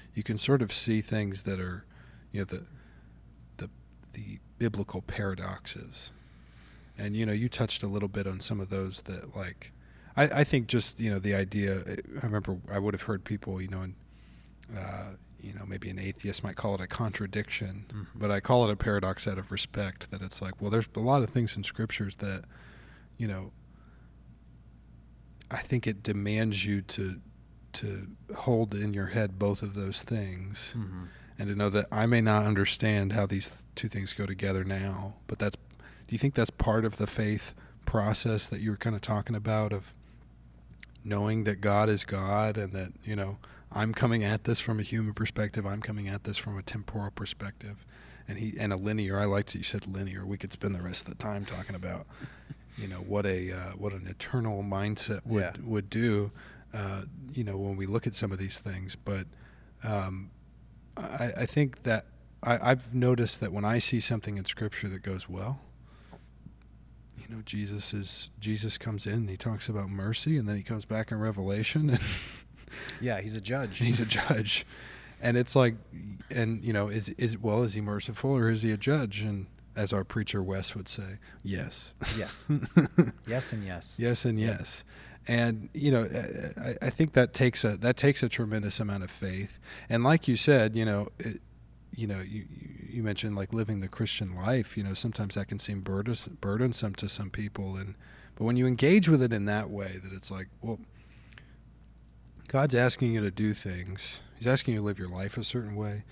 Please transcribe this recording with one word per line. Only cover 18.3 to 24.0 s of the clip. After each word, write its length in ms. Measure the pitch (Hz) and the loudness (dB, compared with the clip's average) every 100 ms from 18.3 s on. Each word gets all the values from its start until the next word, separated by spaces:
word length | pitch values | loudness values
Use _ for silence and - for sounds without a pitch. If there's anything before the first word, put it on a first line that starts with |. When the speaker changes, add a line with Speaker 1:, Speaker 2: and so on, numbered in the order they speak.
Speaker 1:
I 80 | 98 | 2
call 240 | - 123 113 | 6 6 6
it 40 | |
a 60 | 101 | 4
paradox 500 | 113 101 95 95 - | 2 2 2 0 -2
out 100 | 95 | -4
of 140 | 95 | -4
respect, 580 | 98 - - 98 - - | -4 -4 -2 -4 -6 -10
that 100 | 98 | -8
it's 200 | 95 - | -6 -6
like, 200 | 95 - | -6 -4
well, 100 | 104 | 2
there's 160 | 113 110 110 | 2 2 0
a 40 | |
lot 200 | 117 139 | 4 4
of 80 | 113 | 4
things 280 | 127 113 104 | 2 0 -2
in 60 | 98 | -6
Scriptures 500 | - 113 - 98 - | -4 -4 -2 -4 -4
that, 280 | 101 95 - - - - - - - - | -6 -6 -8 -18 -20 -20 -20 -20 -16 -6
you 100 | 107 | -4
know, 240 | 95 98 - - - - - | -4 -8 -16 -20 -20 -20 -20